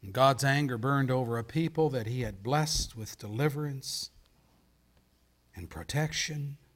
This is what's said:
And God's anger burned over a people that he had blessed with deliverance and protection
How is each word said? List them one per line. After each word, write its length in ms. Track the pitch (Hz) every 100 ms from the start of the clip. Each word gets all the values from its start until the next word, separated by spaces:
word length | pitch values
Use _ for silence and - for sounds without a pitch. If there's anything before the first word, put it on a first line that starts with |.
And 100 | 98
God's 320 | 101 135 127
anger 340 | 139 139 143 123
burned 320 | 123 139 131
over 280 | 127 123 117
a 80 | 117
people 440 | 160 165 160 156
that 160 | 131 113
he 160 | 123
had 200 | 117 98
blessed 540 | 101 143 156 156 - 110
with 200 | 107 -
deliverance 920 | 104 110 147 139 151 135 - - - - _ _ _ _ _ _ _ _ _ _ _ _ _ -
and 140 | 85
protection 880 | 82 85 143 151 156 - 151 143 143 _